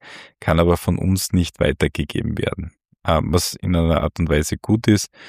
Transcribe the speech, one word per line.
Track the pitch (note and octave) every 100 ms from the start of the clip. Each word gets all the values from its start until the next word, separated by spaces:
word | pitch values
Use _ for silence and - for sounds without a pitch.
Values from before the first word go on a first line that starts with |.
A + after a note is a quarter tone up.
| - - - _
kann | - E2
aber | E2+ E2+
von | - -
uns | F#2 F#2+ -
nicht | F#2 E2+ -
weitergegeben | D2+ D2 D2+ - D2 - - -
werden. | - - E2 - _ _
Äh, | - D#2
was | - F2+ - -
in | F#2+ F2
einer | E2 D#2
Art | D#2 -
und | D#2+
Weise | D2+ - D#2+
gut | - A2 A2+
ist, | G#2 - -